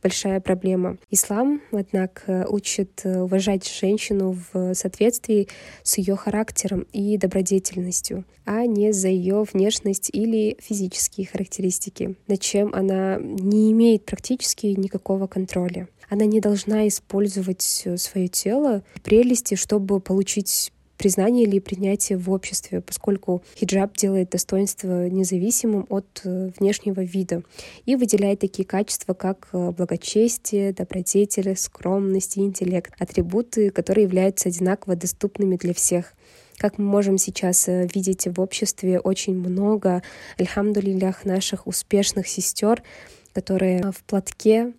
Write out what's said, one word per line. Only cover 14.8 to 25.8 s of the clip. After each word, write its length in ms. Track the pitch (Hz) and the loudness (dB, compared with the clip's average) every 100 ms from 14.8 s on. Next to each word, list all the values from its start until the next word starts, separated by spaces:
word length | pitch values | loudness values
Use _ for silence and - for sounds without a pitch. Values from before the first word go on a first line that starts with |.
| 196 190 - 190 190 | -2 -4 -2 -2 -2
контроля. 600 | 196 190 185 180 175 180 _ - | -4 -4 -2 -2 -4 -12 _ -6
Она 160 | 202 214 | 0 4
не 140 | 214 | 4
должна 460 | 208 208 208 214 214 | 4 0 0 2 2
использовать, 960 | 196 _ 196 202 196 185 185 - - - | 0 _ 0 0 0 -4 -2 -2 -4 -4
э, 100 | 175 | -4
своё 320 | - 196 180 | -4 -2 -2
тело, 540 | - - 247 294 208 - - | -2 0 2 2 0 -4 -16
прелести, 520 | - 214 247 240 - 190 | 4 6 6 4 0 -2
чтобы 420 | - 208 196 196 | 0 0 2 -2
получить 760 | 190 190 190 - 190 - - _ _ _ | 0 0 0 -2 -2 -2 -4 _ _ _
признание 460 | 202 185 196 247 | 0 2 2 4
или 140 | 226 196 | 4 2
принятие 580 | 190 185 196 202 - 190 | 0 -4 0 0 0 -2
в 140 | 180 | 0
обществе, 500 | 190 - 185 - 180 | -2 -2 -8 -6 -8
поскольку 640 | 180 - - 196 - 180 - | -6 -6 -2 -2 0 -4 -4
хиджаб 420 | - 185 190 196 - | -6 0 2 0 0
делает 340 | 202 190 180 | 0 2 0
достоинство 800 | 180 - 190 196 - 190 180 180 | -2 -2 0 0 -2 -4 -2 0
независимым 760 | 190 180 185 190 240 233 208 | 0 0 0 0 0 0 0